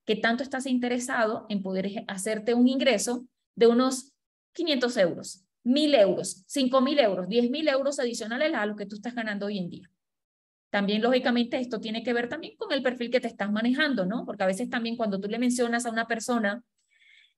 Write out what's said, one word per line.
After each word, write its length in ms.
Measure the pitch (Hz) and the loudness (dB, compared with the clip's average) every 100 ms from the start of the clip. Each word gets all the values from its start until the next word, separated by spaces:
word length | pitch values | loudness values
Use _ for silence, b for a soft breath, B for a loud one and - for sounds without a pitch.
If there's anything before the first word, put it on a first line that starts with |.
¿qué 120 | - 220 | -4 0
tanto 260 | 226 240 | 0 0
estás 240 | 262 262 262 | -4 -6 -2
interesado 800 | 254 240 247 247 254 220 226 - | -2 0 -2 -2 0 0 -2 -4
en 140 | 202 | -4
poder 240 | 190 190 190 | -2 -4 -4
eje-, 180 | 214 - | -6 -8
hacerte 440 | 190 220 220 214 | -6 -4 -4 0
un 140 | 233 247 | 4 4
ingreso 580 | 269 285 208 226 247 - _ _ - | 4 2 2 0 -6 -8 _ _ 4
de 120 | 233 | 6
unos 440 | 233 262 262 - _ _ _ _ | 6 4 0 -8 _ _ _ _
quinientos 440 | - 330 262 247 247 | -6 -2 0 0 2
euros, 480 | 175 147 - - _ _ | 2 0 -10 -16 _ _
mil 300 | 240 277 302 | 2 4 6
euros, 480 | 269 196 175 - - - | 6 6 4 -4 -8 -6
cinco 340 | 285 254 262 | 0 2 4
mil 180 | 262 294 | 4 4
euros, 300 | 226 185 180 | 2 2 -2
diez 200 | 233 240 | 0 0
mil 200 | 294 302 | 0 0
euros 320 | 269 277 285 | 0 0 -2
adicionales 520 | 247 226 214 247 311 | -4 -4 -6 -2 -2
a 140 | 262 208 | 0 -4
lo 100 | 214 | -6
que 80 | |
tú 120 | 208 208 | -10 -10
estás 180 | 247 | -10
ganando 320 | 247 220 202 202 | -6 -6 -6 -6
hoy 120 | 202 | -6
en 120 | 170 | -6
día? 200 | 160 - _ _ _ _ _ _ _ _ | -10 -18 _ _ _ _ _ _ _ _
También, 300 | 202 196 214 | -2 0 2
lógicamente, 580 | 233 254 254 240 233 269 | 2 2 2 2 2 -2
esto 220 | 247 220 | -4 -6
tiene 220 | 220 226 | -6 -6
que 100 | 247 | -2
ver 160 | 240 240 | -2 -2
también 280 | 403 392 - | -8 -12 -10
con 160 | 427 | -4
el 100 | 285 | -2
perfil 280 | 254 247 240 | -2 -2 0
que 100 | 247 | 0
te 80 | 233 | -2
estás 220 | - 208 | -6 -4
manejando, 540 | 214 240 262 302 226 | 0 0 2 2 0
¿no? 220 | 180 233 - | -2 -4 -6
Porque 160 | 214 | -2
a 60 | 190 | 0
veces 200 | 190 247 | 0 -2
también 280 | 247 233 233 | -4 -4 -4
cuando 240 | 220 196 | -2 -2
tú 80 | 208 | -4
le 100 | 226 | -2
mencionas 480 | 247 247 240 240 240 | 0 0 0 -2 -2
a 40 | |
una 160 | 226 233 | -4 -4
persona 560 | 226 240 240 202 226 - _ b b b b b | -4 -2 0 0 -4 -10 _ b b b b b